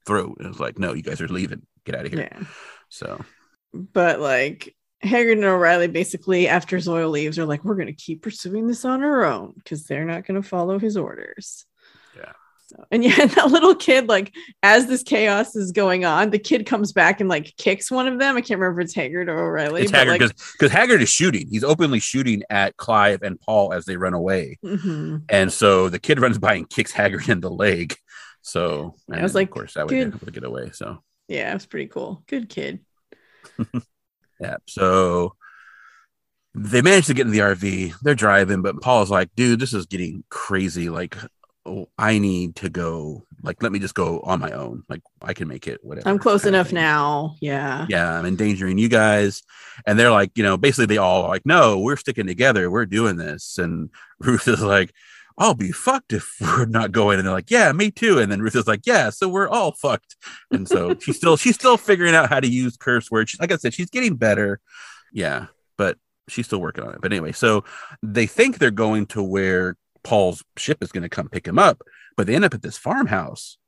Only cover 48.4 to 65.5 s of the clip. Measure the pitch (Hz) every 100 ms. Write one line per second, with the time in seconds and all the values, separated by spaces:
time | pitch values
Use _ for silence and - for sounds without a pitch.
48.4 | 104 95 95 95 113 117 107 104 101 -
49.4 | - - - - 107 107 120 107 98 113
50.4 | 101 95 139 127 107 107 92 92 87 95
51.4 | 143 170 117 98 113 143 - 120 95 90
52.4 | 131 107 87 107 104 104 113 85 82 73
53.4 | - - 87 85 80 - - _ 127 117
54.4 | - 110 104 98 92 _ - - - -
55.4 | 220 120 185 - 254 262 - 104 - -
56.4 | 98 127 117 113 107 113 104 98 95 92
57.4 | - 233 175 156 208 - 226 151 101 101
58.4 | 110 123 110 104 - 214 110 - 185 190
59.4 | 196 233 170 - 143 107 - - - -
60.4 | _ 254 95 185 175 180 - - 170 156
61.4 | 247 - 254 233 - 185 175 160 131 139
62.4 | 131 123 123 - 131 120 - 110 110 -
63.4 | 175 170 156 - 175 247 240 123 113 104
64.4 | 101 98 _ - - - _ - 80 65
65.4 | -